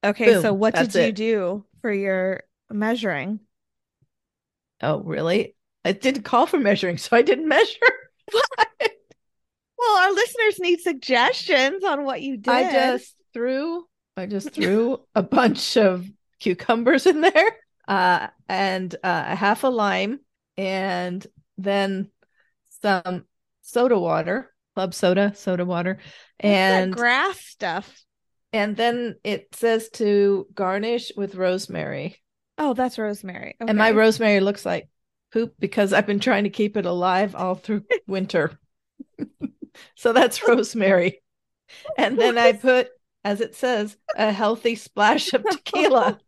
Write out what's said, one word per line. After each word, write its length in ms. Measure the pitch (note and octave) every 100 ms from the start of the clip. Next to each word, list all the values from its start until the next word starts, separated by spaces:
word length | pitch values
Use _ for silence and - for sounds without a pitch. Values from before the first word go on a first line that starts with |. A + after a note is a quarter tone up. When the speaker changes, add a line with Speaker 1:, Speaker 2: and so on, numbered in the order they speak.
Speaker 1:
Okay, 300 | G3+ G#3 A#3 G#3+
so 100 | F#3+
Speaker 2:
Boom. 60 | G3
Speaker 1:
what 140 | A3
Speaker 2:
That's 200 | - B3
Speaker 1:
did 100 | F#3+
you 40 | G3+
Speaker 2:
it. 60 | G3+
Speaker 1:
do 500 | A3 A3 F3+ G3+ G3 _
for 120 | A#3+
your 480 | G3+ G3 F#3+ F#3 F#3+ - _ _
measuring? 680 | G#3 G#3+ A#3 A3 D3+ E3+ G#3 _ _ _ _ _ _ _ _ _ _ _ _ _ _
Speaker 2:
Oh, 180 | B2+ D3
really? 540 | F3 D3 E3 F#3+ - _ _ _ -
It 160 | G3
didn't 220 | - C4+
call 240 | - A#3+ D#4+
for 100 | E4+
measuring, 380 | G#3+ G3+ F#3 E3+
<laughs> 0 |
so 180 | - A#3
I 60 |
didn't 260 | C#4+ C#4+ D#4
measure. 300 | D4 A4 - A#4+ B4+ - _ -
Speaker 1:
What? 360 | G#4+ C#5 C5 A4+ _ A4+ - _ _ _ _ _ _ _ -
Well, 200 | A#4+ G#4
our 160 | F#4
listeners 460 | G4 A#4 A#4+ A4 G4
need 220 | F4+ E4+
suggestions 1000 | F4+ C#4 - B3 C4 B4+ - D4 C4+ F#4+
on 200 | F#4+ C#4+
what 180 | C#4 B3+
you 160 | C#4 B3+
did. 140 | G#3
Speaker 2:
I 200 | A#3+ D4+
just 440 | C4 C4 B3 - _ _
threw, 520 | A#3 A#3+ C4 D#4 E4+ E4+ _ _ -
I 80 | F#3+
just 260 | G3+ A#3+
Speaker 1:
<laughs> 20 |
Speaker 2:
threw 480 | - F#3 G3+ A#3 C4 _ -
a 80 |
bunch 540 | F3+ - B3 - - -
of 280 | G#3 F3+ F#3 - _ _
cucumbers 680 | - F3+ - A3+ A#3+ C4+ F#4+
in 160 | D#4
there, 340 | E4+ E4+ G4+ - _ _ -
uh, 400 | G3 F3+ F3 - _ _
and, 460 | F#3 G3 F#3 F#3 -
uh, 300 | F#3+ E3+ -
a 80 | F3
half 280 | G3+ G#3+
a 40 | C4
lime, 520 | A#3+ G#3 F#3 G3+ C#4 _ _ _ -
and 680 | F#3+ F#3+ F#3+ F3+ F3+ F3+ - _ _ -
then 520 | F#3+ G3+ G3 F#3+ G3+ _ _ _ _ _ _ -
some 440 | G#3 F#3+ F3 F3+ - _ _ _
soda 360 | - A#3 B3 A3
water, 560 | E3+ D#3+ D#3+ G#3 B3+ _ _ -
club 180 | F#3
soda, 400 | - F#3+ F3+ G3+ G3+
soda 300 | - F3+ F3+
water, 300 | F3 F3 F#3+
Speaker 1:
What's 80 | - - - _
that 420 | G#3 G3+ F#3+ F#3+
Speaker 2:
and 120 | F#3 F#3+
Speaker 1:
grass 440 | A#3+ B3+ F4+ F#4+
stuff? 640 | - - F#3+ E3+ - _ _ _ _ _ _
Speaker 2:
and 220 | A3 G#3 G#3
then 400 | A#3 A#3+ A#3+ -
it 240 | - G3+ -
says 360 | - A#3 A3+ A3+
to 560 | - G#3+ G3+ G3+ G3 -
garnish 580 | - F#3 G3 A3 A#3+ A#3 -
with 180 | G3 F#3+
rosemary. 840 | F#3 F#3 - E3+ D3 C#3 D#3 - _ _ _ -
Speaker 1:
Oh, 160 | D4+
that's 260 | A#3+ B3+ -
rosemary. 560 | G#3+ G#3 F#3+ F3+ - -
Speaker 2:
And 180 | A3+ G#3
my 120 | A3
Speaker 1:
Okay. 80 | G#3+
Speaker 2:
rosemary 420 | A3 A3 A3 G3+
looks 260 | G3 G3+ F#3+
like 240 | F3 - _ _ _ _
poop 220 | A3+ A#3 _
because 340 | G3 - G3+
I've 140 | G3 G3+
been 120 | G3+
trying 240 | A#3 G#3
to 60 | G3+
keep 260 | - G#3 G#3
it 80 | F3+
alive 500 | F3 F3+ F#3 G3+ -
all 200 | F#3 F#3
through 300 | - G#3 - -
Speaker 1:
<laughs> 120 | -
Speaker 2:
winter. 520 | F#3+ F#3+ F3+ D#3 - _ _ _ _ - -
<laughs> 80 | - _ - _ - - - _
So 160 | A#3+
that's 340 | A#3 A#3+ - -
rosemary. 760 | A#3+ G#3 A#3 G3 F#3+ F3+ E3+ _ _ _ _ _ - D5+ D#5
And 220 | D4+ C4
then 180 | A#3+ A#3
I 100 | A#3
Speaker 1:
What 80 | G#3
is 60 |
Speaker 2:
put, 280 | C4 B3+ B3+ _ _ _
as 160 | G3+ G3+
it 160 | A3+ -
says, 400 | B3+ A#3 G#3+ - -
a 160 | - G#3+
healthy 460 | G3+ G#3+ A3+ A#3 A#3
splash 580 | - - G#3 D4+ -
of 120 | C4 G#4+
tequila. 720 | E4+ - G4 D4+ - A#3 -